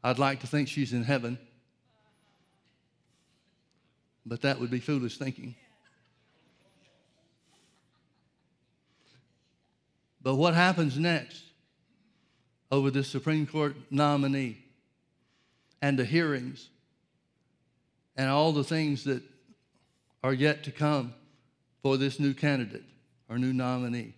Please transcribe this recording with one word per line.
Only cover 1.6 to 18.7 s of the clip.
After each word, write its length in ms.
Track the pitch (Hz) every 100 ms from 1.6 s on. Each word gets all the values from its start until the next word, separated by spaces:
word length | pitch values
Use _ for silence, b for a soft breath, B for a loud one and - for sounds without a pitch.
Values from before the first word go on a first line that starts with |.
| _ _ _ _ _ _ _ _ _ _ _ _ _ _ _ _ _ _ _ _ _ _ _ _ _ _ -
but 160 | 117
that 180 | 139 131
would 100 | 120
be 80 | 123
foolish 380 | 117 143 123 -
thinking. 380 | 135 127 123 120 _ _ _ _ _ _ _ _ _ _ _ _ _ _ _ _ _ _ _ _ _ _ _ _ _ _ _ _ _ _ _ _ _ _ b b _ _ _ _ _ _ _ _ _ _
But 140 | 131 135
what 180 | 170
happens 440 | 165 180 175 156 131
next 460 | 170 165 - - - _ _ _ _ _ _ _ _ _ _ _ _
over 180 | 139 139
this 160 | 135 135
Supreme 380 | 135 160 156 147
Court 280 | 151 147 131 -
nominee 680 | 139 147 143 139 139 127 110 - _ _ _ _ _ _ _ _ _ _ _
and 160 | 143 135
the 80 | 120
hearings 640 | 160 160 139 123 131 - _ _ _ _ _ _ _ _ _ _ _ _ _ _ -
and 140 | 135
all 220 | 143 156
the 120 | 147
things 400 | 139